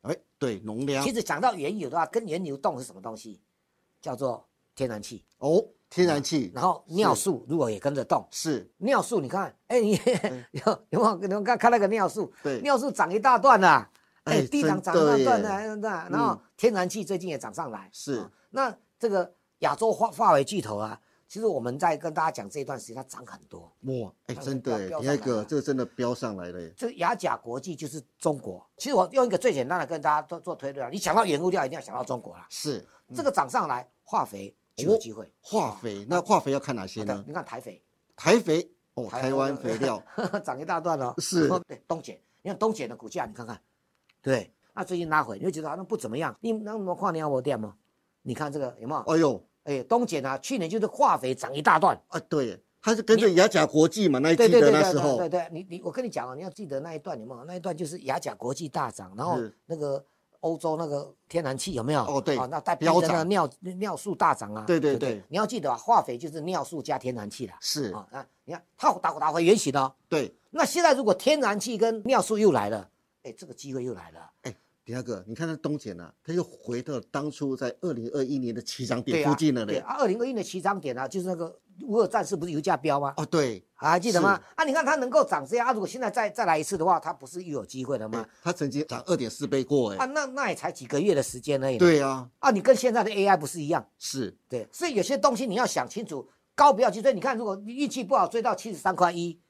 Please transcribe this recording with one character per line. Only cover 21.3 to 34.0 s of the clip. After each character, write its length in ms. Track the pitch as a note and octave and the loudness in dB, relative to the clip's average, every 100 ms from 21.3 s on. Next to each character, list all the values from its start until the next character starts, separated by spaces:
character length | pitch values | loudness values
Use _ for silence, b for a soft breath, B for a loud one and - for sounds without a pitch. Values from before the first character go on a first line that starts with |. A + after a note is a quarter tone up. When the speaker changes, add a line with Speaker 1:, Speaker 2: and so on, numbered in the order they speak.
| G3 | -4
Speaker 2:
实 80 | A3 | -2
我 120 | D3+ | -2
们 180 | A#2 C3+ | -4 -2
在 180 | F3 D3+ | 0 0
跟 160 | E3 | -4
大 100 | D#3 | -2
家 60 | D#3+ | -2
讲 180 | D#3 G2+ | -2 -10
这 120 | D3 | -10
一 40 | |
段 160 | C3+ C3 | -8 -10
时 60 | - | -10
间， 100 | A#2 | -14
它 60 | |
涨 220 | C3 - B2 | -14 -16 -18
很 140 | - _ | -20 _
多。 120 | F2 E2+ _ | -20 -20 _
Speaker 1:
哇， 320 | B2+ C3 G#2 _ - | -6 -6 -6 _ -12
哎， 80 | A#2+ | -10
Speaker 2:
它 60 | |
Speaker 1:
真 200 | C#3 C3 | -6 -6
的 180 | B2+ A2 | -4 -4
耶， 60 | F#2+ | -4
Speaker 2:
飙， 100 | - | -4
飙 20 | |
上 40 | C3 | -2
来 80 | C#3+ | -2
了。 20 | |
Speaker 1:
第 120 | A2 | 0
二 40 | A#2 | -2
个， 80 | G#2+ | -2
这 100 | D3 | -4
个 60 | |
真 140 | C3+ C3+ | -2 -2
的 80 | |
飙 300 | A#2+ - B2 | -4 -4 -4
上 240 | A#2+ B2 G2 | -2 -6 -6
来 140 | F2 | -10
了 100 | F2+ | -12
耶。 100 | E2 - | -14 -10
Speaker 2:
这 80 | A#3 | -10
个 80 | |
亚 220 | - E3+ A#3 | -2 -2 0
甲 200 | E3 A#2+ | -4 -4
国 240 | - B2 | -6 -10
际 160 | F#3 D3+ | -10 -10
就 120 | D3+ | -10
是 120 | D3+ - _ | -12 -16 _
中 180 | E3 C#3+ | -4 -4
国。 260 | A2 F2+ _ _ | -8 -14 _ _
其 120 | B3+ | 0
实 40 | |
我 160 | B3+ F#3 | 2 2
用 140 | C4+ B3 | 4 2
一 40 | |
个 60 | - | 4
最 160 | B3+ | 2
简 160 | D3 B2 | 2 0
单 120 | F3+ | -2
的 60 | C#3+ | -4
跟 120 | D#3+ | -2
大 220 | D3+ D3+ | 0 0
家 40 | D3+ | -2
做， 120 | E3+ | -12
做 160 | E3 D#3 | -10 -8
推 160 | C#3 | -8
论 140 | C#3 B2 | -8 -8
啊， 40 | |
你 80 | E3+ | -6
想 160 | - F3 | 2 2
到 100 | G#3+ | 4
原 160 | C#3+ | 2
物 80 | F3+ | 0
料， 160 | F3+ C3+ | 0 -2
一 40 | |
定 60 | D3+ | -6
要 80 | |
想 120 | - A2+ | -10 -10
到 80 | |
中 180 | B2 B2 | -6 -8
国 140 | - - | -8 -20
啦。 100 | - | -16
Speaker 1:
是。 260 | - D3 A#2 - b b | -10 -6 -8 -10 b b
嗯。 80 | B2+ | -2
Speaker 2:
这 80 | |
个 80 | C#4+ | 0
涨 180 | - C#3 | 0 0
上 180 | B3 E3+ | 0 -2
来， 220 | B2 B2+ _ | -4 -8 _